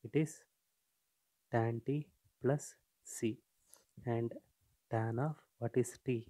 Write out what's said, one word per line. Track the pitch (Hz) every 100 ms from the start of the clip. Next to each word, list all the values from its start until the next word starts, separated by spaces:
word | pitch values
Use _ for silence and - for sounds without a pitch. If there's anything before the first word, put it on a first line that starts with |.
It | - 143
is | 151 - _ _ _ _ _ _ _ _ _ _ _
tan | 117 113 117 -
t | 147 - _ _ _
plus | 123 147 - - _ _
c, | - - 113 - _ _ _ - _ - 123
and | 117 117 - _ _ _ _ _
tan | 117 113 117
of | 151 151 _ _
what | 113 131
is | 120 -
t? | - 117